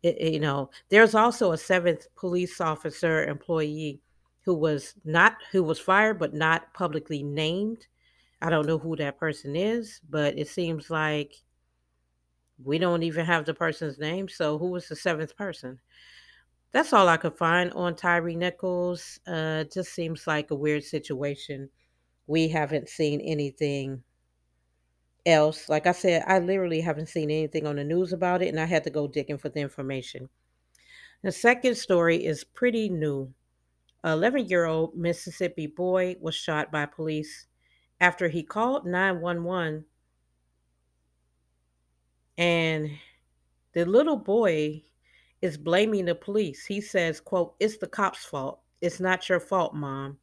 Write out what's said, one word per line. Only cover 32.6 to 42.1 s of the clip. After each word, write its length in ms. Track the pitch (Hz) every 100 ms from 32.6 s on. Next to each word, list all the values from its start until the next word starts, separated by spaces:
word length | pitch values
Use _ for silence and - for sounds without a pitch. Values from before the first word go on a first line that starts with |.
| 247 226 214
new. 420 | 175 151 139 131 131 _ _ _ _ _ _
An 100 | 170
eleven-year-old 840 | 160 208 269 202 180 165 160 160 -
Mississippi 680 | 170 170 - - 175 175 151
boy 480 | 156 180 185 180 175
was 140 | 160
shot 380 | 156 - 151 -
by 160 | 156 147
police 600 | - 160 156 151 - - _ _ _ _ _
after 300 | 180 180 170
he 120 | 160
called 440 | 156 208 240 277 175
nine 340 | 180 196 180
one 240 | 170 170
one, 420 | 170 185 160 156 156 _ _ _ _ _ _ _ _ _ _ _ _ _ _ _ _ _ _ _ _ _ _